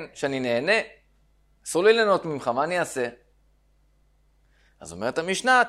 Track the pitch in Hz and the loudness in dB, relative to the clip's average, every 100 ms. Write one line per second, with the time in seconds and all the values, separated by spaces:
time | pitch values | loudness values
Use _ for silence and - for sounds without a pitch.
0 | 160 - 143 135 127 117 160 220 - - | -6 -6 -4 -2 -2 0 0 0 -2 -12
1 | _ _ _ _ _ _ - 160 202 226 | _ _ _ _ _ _ -6 2 4 4
2 | 214 180 165 143 127 120 156 180 160 131 | 4 2 0 -4 -2 0 0 0 -2 -2
3 | 120 - _ _ _ _ _ _ _ _ | -6 -6 _ _ _ _ _ _ _ _
4 | _ _ _ _ _ _ _ _ 80 87 | _ _ _ _ _ _ _ _ -16 -6
5 | 113 147 170 185 247 254 | -4 -2 -2 -2 2 4